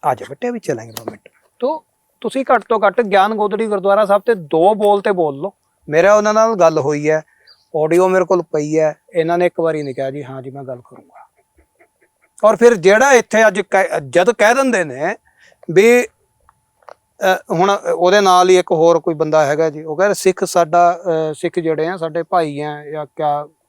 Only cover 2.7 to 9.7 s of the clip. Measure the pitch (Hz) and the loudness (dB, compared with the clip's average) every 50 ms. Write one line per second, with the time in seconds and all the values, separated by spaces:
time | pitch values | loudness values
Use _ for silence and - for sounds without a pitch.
2.7 | 226 226 226 202 190 - 247 202 185 196 190 208 220 214 214 208 196 208 226 220 | -4 0 0 0 0 0 -2 0 2 2 2 2 0 -2 -4 -4 -2 -4 -4 -4
3.7 | 208 196 180 196 196 202 214 190 196 208 - - 233 196 165 143 - 160 165 190 | -4 -4 0 0 0 2 2 2 0 0 0 -2 -4 -4 -4 -4 -2 2 2 2
4.7 | 220 202 214 208 202 202 190 226 202 175 170 151 139 135 151 196 _ _ _ _ | 2 2 0 0 0 0 0 -2 -2 -2 -2 -4 -4 -8 -12 -12 _ _ _ _
5.7 | _ _ _ - 147 156 170 196 208 214 208 214 214 220 220 226 226 196 175 165 | _ _ _ -4 0 2 4 4 4 4 2 0 0 2 2 0 2 2 2 2
6.7 | 160 156 135 143 151 147 147 151 156 156 156 _ _ _ _ _ _ _ _ _ | 2 2 -2 -2 -4 -2 -2 -2 -2 -2 -4 _ _ _ _ _ _ _ _ _
7.7 | _ 160 151 156 165 175 185 185 185 185 185 170 196 180 170 _ - 156 151 151 | _ -4 -2 0 2 2 2 2 2 0 0 0 0 -2 -2 _ -6 -6 -4 -2
8.7 | 156 160 156 151 147 _ _ _ _ 180 160 165 170 175 180 180 _ - 165 160 | -2 0 0 0 -2 _ _ _ _ -4 -2 -2 0 0 0 -2 _ -2 -4 -4